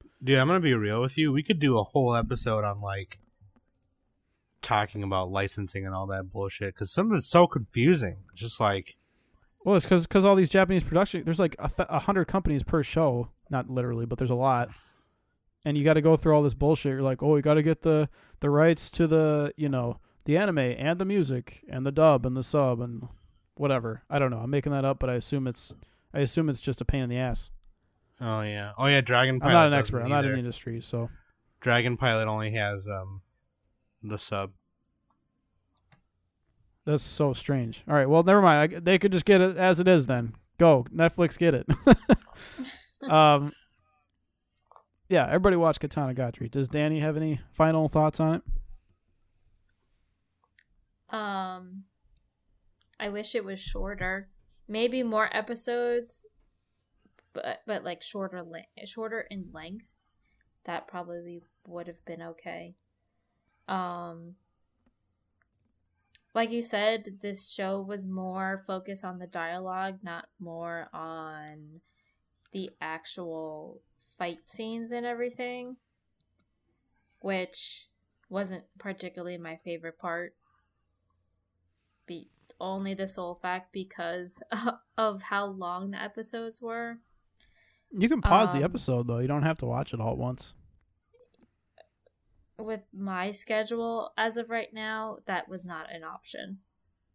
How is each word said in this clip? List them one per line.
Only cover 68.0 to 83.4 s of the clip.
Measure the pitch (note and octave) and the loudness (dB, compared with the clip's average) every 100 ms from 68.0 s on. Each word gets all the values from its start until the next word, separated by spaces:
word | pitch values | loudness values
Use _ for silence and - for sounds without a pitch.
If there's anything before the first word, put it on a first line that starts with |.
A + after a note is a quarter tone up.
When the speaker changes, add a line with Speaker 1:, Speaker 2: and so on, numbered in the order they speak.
| F#3+ | -8
Speaker 3:
more | F#3 F#3 F#3 F#3+ F#3+ F#3+ | -8 -8 -6 -6 -8 -8
focused | F#3+ F#3+ F#3+ | -10 -10 -12
on | F#3+ F3+ | -12 -14
the | F3+ | -12
dialogue, | F3+ E3 F3+ F#3 F#3 F#3+ F#3+ | -10 -8 -8 -8 -6 -6 -8
not | G3 E3+ - - | -12 -14 -14 -18
more | E3+ E3 E3+ E3+ - | -16 -12 -10 -10 -12
on | D#3 D#3+ D#3+ D#3+ D#3 D3+ D3+ D3+ D#3+ _ _ _ _ _ _ _ | -14 -12 -12 -14 -14 -18 -20 -20 -20 _ _ _ _ _ _ _
the | G3 F#3 - | -12 -12 -10
actual | D#3 D#3+ - - F3 D#3+ D#3+ D3+ E3 - _ _ _ - | -12 -12 -12 -14 -12 -10 -10 -14 -18 -20 _ _ _ -12
fight | F3 E3 - | -10 -10 -16
scenes | - A3 A3+ A#3 | -14 -12 -10 -10
and | A#3+ | -8
everything, | A#3+ A#3 B3 A#3+ B3 B3 B3 B3+ _ _ _ _ _ _ _ _ _ _ _ _ _ _ | -8 -6 -8 -8 -10 -10 -14 -18 _ _ _ _ _ _ _ _ _ _ _ _ _ _
which | G3 F#3+ F#3 - - - - _ _ _ - | -8 -6 -6 -10 -12 -12 -18 _ _ _ -12
wasn't | G3 G3 F#3 - _ | -10 -8 -12 -16 _
particularly | G3+ F#3+ F3+ F3+ F3 F3 | -14 -12 -14 -12 -12 -12
my | E3 E3 | -14 -16
favorite | - E3 E3 D#3+ | -12 -12 -12 -12
part. | F3+ E3+ F3 _ _ _ _ _ _ _ _ _ _ _ _ _ _ _ _ _ - | -8 -8 -10 _ _ _ _ _ _ _ _ _ _ _ _ _ _ _ _ _ -16
Be-, | E3+ - _ _ - | -16 -16 _ _ -14
only | F#3 F#3+ G3 | -10 -8 -8
the | G3 G3 | -6 -8
sole | G3 F3 | -8 -12
fact | F3 | -8